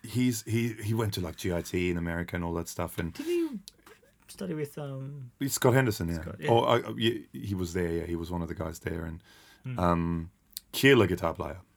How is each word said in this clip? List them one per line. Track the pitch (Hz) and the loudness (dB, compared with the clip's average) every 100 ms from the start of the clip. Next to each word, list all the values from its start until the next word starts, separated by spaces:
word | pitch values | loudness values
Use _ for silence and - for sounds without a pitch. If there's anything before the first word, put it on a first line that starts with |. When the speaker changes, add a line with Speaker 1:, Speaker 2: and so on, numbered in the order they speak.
Speaker 1:
he's, | - 123 127 110 | -4 2 2 2
he, | - 113 117 | 0 0 0
he | 110 104 | -2 -2
went | 113 107 98 | 0 0 -2
to, | |
like, | 87 80 | -6 -4
G | 95 | -2
I | 85 | -2
T | 85 90 90 | -2 0 0
in | 87 | 0
America | 85 85 87 87 | -2 -4 -4 -4
and | 85 | -2
all | 85 | -4
that | 82 | -6
stuff, | - 85 - | -6 -6 -4
and | 85 | -6
Speaker 2:
Did | - 302 | -6 -2
he | 349 320 226 - _ - - _ _ _ | -2 -2 -6 -14 _ -20 -20 _ _ _
study | - 190 | -10 -6
with, | 156 143 - | -6 -6 -8
um, | 143 135 135 143 127 _ 139 | -10 -8 -10 -12 -14 _ -4
Speaker 1:
Scott | - 127 | 4 6
Henderson, | 127 127 104 85 | 8 4 2 -2
yeah. | 82 | -2
Speaker 2:
Scott, | - - | -6 -4
yeah. | - | 4
Speaker 1:
Or, | 117 - | 4 6
uh, | 117 - 113 | 4 2 0
yeah, | 113 - - | 2 0 -8
he | 131 110 95 | -10 -6 -4
was | 87 | -2
there, | 90 87 | 0 0
yeah. | 85 82 | -2 -2
He | 85 | -4
was | 82 | -4
one | 87 | -4
of | 82 | -4
the | 85 | -4
guys | 82 80 | -6 -6
there, | - 85 | -6 -6
and, | 82 82 - - - - 131 | -6 -10 -16 -20 -20 -16 -10
Speaker 2:
Mm. | 120 | 0
Speaker 1:
um, | 87 85 85 85 82 _ _ - _ | 2 2 2 -2 -6 _ _ -18 _
killer | - 135 131 92 | 4 6 8 6
guitar | 90 85 | 2 -2
player. | 78 80 92 - | -2 -8 -8 -16